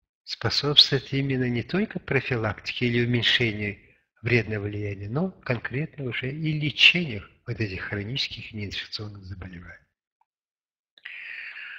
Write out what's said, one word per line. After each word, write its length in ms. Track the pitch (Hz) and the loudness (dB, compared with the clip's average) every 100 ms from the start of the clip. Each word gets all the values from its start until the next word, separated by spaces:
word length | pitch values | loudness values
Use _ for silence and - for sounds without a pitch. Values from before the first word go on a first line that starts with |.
| _ _ | _ _
способствует 880 | - - 107 - 143 147 - 135 - | -14 -4 -2 0 4 8 8 6 0
именно 380 | 135 139 131 127 | 0 2 2 2
не 120 | 120 | 0
только 360 | - 180 214 - | 0 0 0 -2
профилактике 880 | - 135 - 123 110 107 - - 123 | 0 0 2 0 0 -2 -6 -2 2
или 180 | 120 | 4
уменьшению 720 | 120 120 113 - 120 104 104 98 - _ _ _ | 4 4 4 4 2 0 -4 -4 -12 _ _ _
вредного 420 | 110 120 101 107 | 4 4 4 -2
влияния, 460 | 101 104 104 98 101 | -2 -4 -6 -6 -4
но 220 | 127 185 | -2 -2
конкретно 720 | 185 - 120 - 123 160 - | -2 -4 -4 -2 -4 -6 -6
уже 260 | 135 - 127 | -6 -4 -6
и 220 | 147 156 151 | -4 -2 0
лечению 720 | 151 - - 175 165 104 - _ - | 0 4 6 6 0 -6 -10 _ -6
вот 140 | 104 | -4
этих 220 | 107 92 | -2 -4
хронических 720 | - 101 101 135 - - - | -6 -4 -4 -4 -4 -6 -10
неинфекционных 680 | 110 101 - - - 107 101 | -8 -8 -8 -8 -8 -10 -12
заболеваний. 600 | 92 87 92 85 87 - _ _ _ _ _ _ _ _ _ _ _ _ - - - - - - - | -12 -12 -12 -12 -16 -18 _ _ _ _ _ _ _ _ _ _ _ _ -16 -14 -14 -12 -12 -12 -14